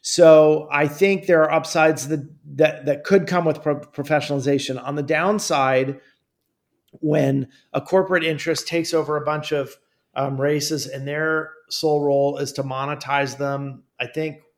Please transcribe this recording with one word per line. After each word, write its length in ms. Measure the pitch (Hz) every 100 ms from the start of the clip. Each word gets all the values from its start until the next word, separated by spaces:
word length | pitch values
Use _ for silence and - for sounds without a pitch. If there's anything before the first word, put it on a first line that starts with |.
So 680 | - - 165 156 156 151 151
I 180 | 143 147
think 380 | 151 196 190 170
there 160 | 165
are 100 | 156
upsides 560 | 160 156 170 156 156 131
that, 200 | 156 135 - 147 139
that, 300 | 151 - 139
that 180 | 143
could 220 | - 196 151
come 180 | 180
with 180 | 165 147
pro-, 180 | 151 139
professionalization. 1000 | - - - 151 - 143 131 139 139 127
On 120 | 123
the 80 | 147
downside, 960 | 139 156 180 214 - 147 131 131 131 139 _ _ _ _ _ _ _ _ _
when 560 | - 156 151 139 139 131 _ _
a 80 | 139
corporate 440 | - 190 185 180
interest 420 | 160 151 165 151 -
takes 280 | 170 165
over 220 | 165 147 151
a 80 |
bunch 280 | 147 151 151
of, 240 | 147 131 - _ _ _
um, 260 | - 139 135
races 460 | 143 151 143 156 -
and 200 | 135 135
their 460 | 147 160 156 156 - _
sole 340 | - 160 147
role 360 | 143 139 139 -
is 140 | 143
to 100 | -
monetize 760 | 135 131 139 143 135 139 139 -
them, 460 | 143 139 139 135 _ _
I 60 | 123
think 340 | 156 156 151 _